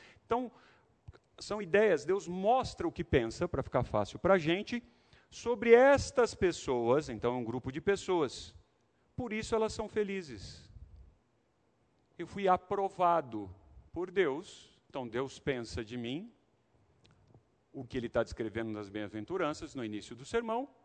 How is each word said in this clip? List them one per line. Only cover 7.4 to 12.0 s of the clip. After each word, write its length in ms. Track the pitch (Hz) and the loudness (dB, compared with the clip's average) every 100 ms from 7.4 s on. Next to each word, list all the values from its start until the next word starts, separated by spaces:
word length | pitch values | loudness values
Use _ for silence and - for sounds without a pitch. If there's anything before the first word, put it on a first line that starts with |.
grupo 280 | 113 123 127 | -4 -6 -6
de 100 | 139 | -6
pessoas. 720 | 202 196 - 180 135 - - - _ _ _ _ _ - | -2 -2 0 0 0 -4 -16 -20 _ _ _ _ _ -10
Por 180 | 247 | -6
isso 220 | 214 214 226 | -6 -2 0
elas 180 | 220 | 0
são 160 | 214 208 | -4 -6
felizes. 800 | 214 202 196 160 107 - - - - - - - _ _ _ _ _ _ _ _ _ | -4 -2 -4 -8 -14 -16 -18 -20 -20 -20 -20 -20 _ _ _ _ _ _ _ _ _